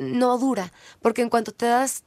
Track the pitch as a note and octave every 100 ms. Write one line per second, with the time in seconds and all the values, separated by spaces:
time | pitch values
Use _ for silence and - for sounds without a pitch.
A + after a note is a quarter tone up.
0 | C3+ A#3+ B3 B3 C4+ A3+ F3+ - - -
1 | A#3 A3+ A#3 A#3 A3 - A#3+ A#3+ C4+ -